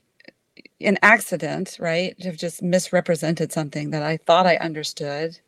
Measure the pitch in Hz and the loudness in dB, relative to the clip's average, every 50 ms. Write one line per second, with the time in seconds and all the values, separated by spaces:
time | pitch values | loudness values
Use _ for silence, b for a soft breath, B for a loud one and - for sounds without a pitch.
0 | _ _ _ _ _ - _ _ _ _ _ - _ - _ _ - 208 196 - | _ _ _ _ _ -20 _ _ _ _ _ -20 _ -20 _ _ 0 0 2 4
1 | - 202 220 220 - - 185 156 165 147 143 160 185 - - - 180 170 160 170 | 6 6 6 6 4 -2 -4 -4 -4 -4 -4 -6 -6 -8 -8 -6 -4 -2 0 0
2 | 185 185 - - 180 185 165 160 - 170 - - - 180 180 185 - - - 180 | -2 -2 -6 -8 -10 -10 -8 -6 -8 -8 -8 -6 -2 2 2 2 2 2 0 0
3 | 170 - 170 156 165 156 170 156 160 - - 165 156 143 - 151 147 147 151 151 | 2 2 0 0 0 -2 0 0 -2 -4 -2 -4 -4 -4 -6 -6 -6 -4 -4 -4
4 | 147 156 160 156 - - 165 175 185 180 165 - - 165 156 156 151 - - - | -2 -2 -2 -2 2 4 4 6 6 4 4 2 0 -4 -6 -6 -8 -10 -8 -8
5 | 156 143 143 147 160 165 170 - _ | -8 -6 -6 -6 -6 -6 -8 -12 _